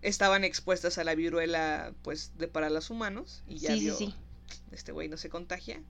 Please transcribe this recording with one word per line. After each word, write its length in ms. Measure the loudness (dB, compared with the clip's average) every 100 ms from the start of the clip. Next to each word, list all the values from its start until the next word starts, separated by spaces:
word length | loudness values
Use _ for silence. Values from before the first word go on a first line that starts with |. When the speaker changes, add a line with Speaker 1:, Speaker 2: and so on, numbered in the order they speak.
Speaker 1:
estaban 420 | 0 6 8 8
expuestas 540 | 6 0 2 4 4 2
a 60 | 2
la 100 | 2
viruela, 760 | 2 2 2 2 2 0 -4 -8
pues, 300 | -6 -6 -6 -6
de, 100 | -4
para 200 | 0 2
los 200 | 0 -2
humanos, 540 | -4 -4 -4 -8 -12 -10
y 120 | -4
ya 100 | 2
Speaker 2:
Sí, 80 | 4
sí, 60 | 2
Speaker 1:
vio, 100 | 0
Speaker 2:
sí. 200 | -2 -4 -12 -16 -14 -16 -14
Speaker 1:
"Este 200 | -14 -10
güey 160 | -8 -6
no 80 | -6
se 140 | -8
contagia". 520 | -8 -6 -8 -8 -12 -12